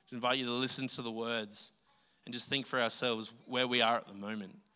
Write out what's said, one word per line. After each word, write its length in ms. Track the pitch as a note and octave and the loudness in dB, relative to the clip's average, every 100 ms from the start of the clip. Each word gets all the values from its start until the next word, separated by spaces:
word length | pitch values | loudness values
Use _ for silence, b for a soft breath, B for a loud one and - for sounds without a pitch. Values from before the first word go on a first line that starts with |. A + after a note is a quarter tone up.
| b | b
I 40 | B2 | -2
invite 240 | B2 C3 | 2 2
you 60 | B2 | 2
to 60 | |
listen 380 | A#2+ B2+ - C3+ | 2 4 4 2
to 120 | - | -2
the 100 | A#2+ | -2
words 600 | A2+ A#2 A#2 G#2 G#2 - _ b b b b - | -4 -2 -2 -4 -8 -10 _ b b b b -10
and 80 | |
just 160 | A#2+ - | -8 -2
think 180 | C#3 B2+ | -4 -2
for 140 | C3 | 0
ourselves 500 | A2+ - B2+ A2+ G#2+ - - | 2 2 2 -2 -4 -12 -6
where 200 | B2 B2+ | 0 2
we 160 | B2 | 4
are 140 | A2+ A#2 | 4 4
at 120 | - | -2
the 60 | |
moment. 460 | G2+ G2+ A2 F#2+ - _ | -10 -8 -8 -10 -14 _